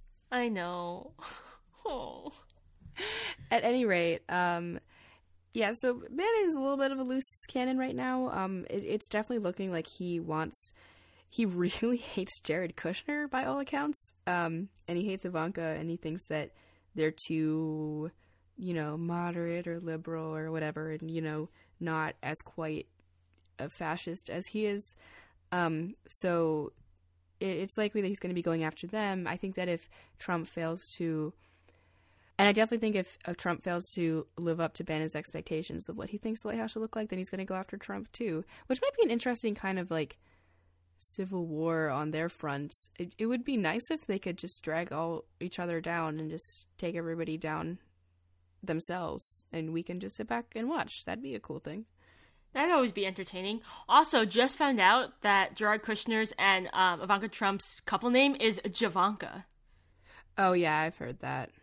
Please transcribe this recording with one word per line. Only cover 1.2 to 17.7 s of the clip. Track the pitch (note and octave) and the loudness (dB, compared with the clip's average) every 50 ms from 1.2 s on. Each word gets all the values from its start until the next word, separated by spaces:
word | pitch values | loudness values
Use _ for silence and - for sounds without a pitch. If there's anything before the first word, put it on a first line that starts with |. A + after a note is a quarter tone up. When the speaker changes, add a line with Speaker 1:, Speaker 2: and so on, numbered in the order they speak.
| - - - - - - - - _ _ _ - - | -14 -14 -14 -14 -16 -20 -20 -20 _ _ _ -10 -8
Speaker 1:
Oh. | A4 D4 B3+ - - - - - D4+ - - - - - - _ - - - - - - - F#4+ G#4+ A4 A4 A4+ - - - - - | -6 -6 -4 -6 -8 -10 -12 -12 -14 -16 -16 -20 -20 -20 -20 _ -20 -20 -20 -20 -16 -10 -8 -6 -6 -4 -4 -6 -6 -8 -10 -2 0
Speaker 2:
At | - A#3 - | 2 2 4
any | A#3 A#3+ B3+ B3 | 4 4 4 4
rate, | G#3+ F#3 F3 E3+ E3+ E3 - - - | 4 4 4 4 4 2 0 -2 -2
um, | F3 F3+ F3+ F3 F3 E3+ F3 F3 E3+ - - _ - - - - - - _ _ - - _ _ - | 0 2 2 2 2 0 -2 -4 -6 -8 -12 _ -20 -20 -20 -20 -20 -20 _ _ -20 -20 _ _ -2
yeah, | A3+ A3 G3+ A#3+ | 0 0 0 0
so | A#3 - B3+ B3 | 0 0 0 0
Bannon | A#3+ - - - C#4+ F4+ A4+ A#4 A4 G4+ | 0 -6 -8 -4 -2 2 2 4 4 4
is | F4 D#4+ | 4 2
a | C#4 | 2
little | C4+ C#4 C#4 C4+ | 2 0 2 2
bit | C#4 C4+ C#4 | 2 0 0
of | C4+ | 0
a | C4 | -2
loose | B3 B3+ C4+ C4 - - - - - | 0 0 0 0 -2 -2 -4 -4 -4
cannon | - C4 B3+ B3+ C4 C4 | -2 0 0 2 2 0
right | B3+ C4 B3+ | 0 0 -2
now. | B3 B3+ B3+ B3+ B3+ B3+ B3+ | -2 -2 0 0 0 0 0
Um, | - G3+ F#3+ F#3+ F#3+ F#3 - - | 0 0 -2 -2 -2 -4 -6 -4
it, | - G3 G3 | -4 -4 -2
it's | - - G#3+ - - | -2 -2 -2 -2 -2
definitely | - G#3 A3 - B3 A#3 G#3 | -2 -2 -2 -2 -2 -2 0
looking | F3+ F3+ - G3 F#3+ | -2 -2 -2 -4 -2
like | F3+ E3 D#3+ - | -2 -4 -4 -6
he | - - F3+ F3 F3 E3+ | -8 -6 -4 -4 -2 -2
wants, | E3 E3 D#3 D#3 D#3+ D#3+ - - - - - - - - - - - - _ - _ _ | -2 -2 -2 -2 -2 -2 -2 -2 -4 -4 -6 -10 -18 -20 -20 -20 -20 -20 _ -20 _ _
he | - - A#3 | -2 0 2
<laughs> | |
really | G3+ F3+ F3 F3 F3+ - - A3+ A#3 B3 A#3+ | 2 2 2 2 2 2 2 2 2 2 2
hates | - - - - F#3 - - - | 0 -4 -4 -4 -4 -4 -6 -6
Jared | - - D3+ F3 F#3 F#3 F3+ - | -4 -2 -2 -2 -2 -4 -6 -4
Kushner | - E3 F#3 - - - D4 D4 D4 C#4+ | -4 -4 -4 -4 -4 -4 -2 -2 -2 -2
by | C4 B3+ C4 | -2 -2 -2
all | C4 C4+ C#4+ | -2 -2 -2
accounts. | C#4 C4+ - C#4 C#4+ D4 D4 - - - - _ _ - | -4 -2 -2 -2 0 0 -2 -2 -2 -4 -6 _ _ -2
Um, | F3+ F3 E3+ E3 E3 E3 F#3+ G3 - - - - | 0 0 0 0 -2 -4 -4 -6 -10 -14 -8 -4
and | E3+ F3 | -2 -2
he | F#3+ | 0
hates | G#3+ F#3+ F#3+ - | -2 -2 -4 -4
Ivanka, | F#3 F3+ D#3+ D#3 E3+ G3+ - E3 D#3+ D#3 D#3 | -4 -2 -2 -2 -2 -2 -4 -4 -2 -2 -4
and | D#3+ E3 | -4 -4
he | E3 F3 | -6 -4
thinks | - D#3+ D#3+ F3+ - - | -6 -6 -6 -6 -6 -4
that | D#3 D3+ D3 - - - - _ _ _ _ _ - | -4 -4 -4 -6 -10 -16 -20 _ _ _ _ _ -2
they're | D#3 D#3 D#3 D#3 - - - | 0 0 2 2 -2 -4 -2
too, | E3 D#3+ D#3 D#3 D#3 D#3+ D#3+ D#3 | 0 2 2 2 2 2 0 0